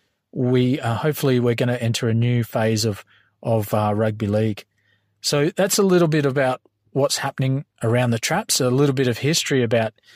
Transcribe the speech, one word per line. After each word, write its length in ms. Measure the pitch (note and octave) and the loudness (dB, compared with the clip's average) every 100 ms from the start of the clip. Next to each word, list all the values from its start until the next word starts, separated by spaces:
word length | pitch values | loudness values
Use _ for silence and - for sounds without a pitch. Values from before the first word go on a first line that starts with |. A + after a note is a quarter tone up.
| _ _ _ | _ _ _
we, 440 | - B2 B2+ B2 D3 | -4 0 2 2 0
uh, 140 | A#2 A2+ | -2 -2
hopefully 440 | D#3 C#3+ C#3 B2+ | -2 0 0 2
we're 160 | A#2+ A#2 | 2 0
gonna 200 | B2 B2 | 0 0
enter 340 | A#2 A2+ A#2 | -2 -2 0
a 40 | |
new 300 | A2+ A#2+ A#2+ | 0 0 0
phase 400 | A2+ A#2+ A2+ A2 | -2 -2 0 0
of, 220 | A2 G2 - _ _ - | -2 -4 -12 _ _ -10
of, 320 | - A2+ G#2 | -2 -2 0
uh, 200 | G#2+ G#2 G#2 | 0 0 0
rugby 320 | A2 G#2+ G#2 | -2 -2 -2
league. 380 | G#2+ A2 G2+ - _ _ _ _ _ | 0 0 -4 -12 _ _ _ _ _
So 300 | - D3 D3+ - | -2 0 0 0
that's 220 | G3 - | 0 2
a 60 | |
little 260 | G3 F3 E3 | 4 4 4
bit 160 | D#3 C#3+ | 2 0
about 340 | C3+ C3 B2 _ _ _ | 0 0 -2 _ _ _
what's 260 | - C#3 - | -2 0 -2
happening 460 | C#3 - C3 C3+ - - | -6 -4 -2 -2 -6 -4
around 300 | A2+ A#2+ B2 | 0 2 0
the 80 | A#2 | 0
traps, 400 | - E3+ A3 - | -2 -4 -2 -2
a 100 | B2+ | 0
little 240 | B2+ C#3+ | 2 2
bit 140 | C3 B2+ | 2 0
of 120 | A2+ | 0
history 440 | C#3 E3+ - C3+ | -2 -2 0 0
about, 300 | A#2 A#2 A2 - _ | 2 0 -2 -6 _